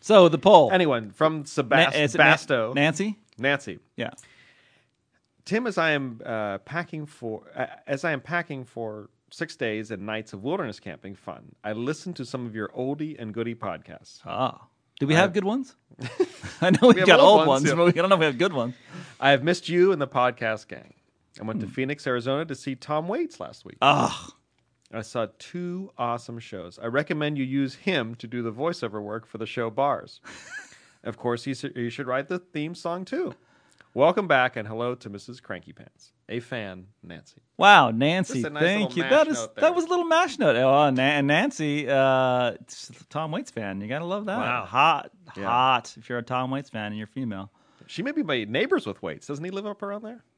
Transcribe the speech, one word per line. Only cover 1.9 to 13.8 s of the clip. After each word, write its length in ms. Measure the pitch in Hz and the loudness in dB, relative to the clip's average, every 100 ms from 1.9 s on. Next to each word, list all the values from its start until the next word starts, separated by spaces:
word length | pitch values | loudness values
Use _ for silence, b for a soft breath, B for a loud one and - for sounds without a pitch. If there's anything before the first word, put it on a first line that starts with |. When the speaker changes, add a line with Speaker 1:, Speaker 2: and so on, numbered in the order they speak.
| 151 | 2
Speaker 1:
is 160 | 143 | 0
it 40 | 113 | 4
Na-, 60 | 139 156 | 4 4
Speaker 2:
Basto. 380 | - 131 110 | 2 -2 0
Speaker 1:
Nancy? 440 | 143 151 156 202 202 _ - | 0 0 0 -6 -6 _ -6
Speaker 2:
Nancy. 420 | 127 139 113 78 _ - | -2 -2 -6 -16 _ -10
Speaker 1:
Yeah. 140 | - - b b b b b b b _ _ _ _ _ | -10 -10 b b b b b b b _ _ _ _ _
Speaker 2:
Tim, 220 | - 208 247 | -6 -4 -2
as 100 | 180 | -2
I 140 | 165 | 0
am, 300 | 147 135 113 | 0 -4 -10
uh, 340 | - 113 104 98 | -8 -6 -4 -6
packing 460 | - 160 170 156 147 | -8 -10 -8 -12 -14
for, 360 | - 117 107 - | -12 -10 -10 -14
uh, 120 | - 127 - - | -10 -10 -10 -10
as 180 | 139 | -6
I 80 | 170 | -4
am 80 | 143 | -6
packing 440 | - 175 165 139 | -4 -6 -6 -12
for 460 | 123 - 113 107 101 _ _ | -12 -12 -12 -12 -18 _ _
six 260 | - 165 - | -12 -12 -6
days 340 | 120 107 107 | -4 -4 -6
and 160 | 104 101 | -10 -8
nights 260 | 110 107 | -8 -10
of 100 | 101 | -10
wilderness 380 | 113 185 139 98 | -6 -6 -6 -10
camping 340 | - 78 95 | -16 -16 -16
fun, 400 | 98 - 65 - _ | -16 -16 -16 -18 _
I 100 | 104 | -10
listened 440 | 107 123 156 185 175 | -6 -6 -8 -10 -12
to 80 | |
some 220 | 123 131 120 | -10 -10 -10
of 80 | |
your 140 | 110 104 | -8 -10
oldie 520 | - 131 147 156 147 | -6 -6 -6 -8 -10
and 140 | 113 | -10
goodie 200 | 104 117 | -8 -8
podcasts. 680 | 117 104 82 | -6 -8 -10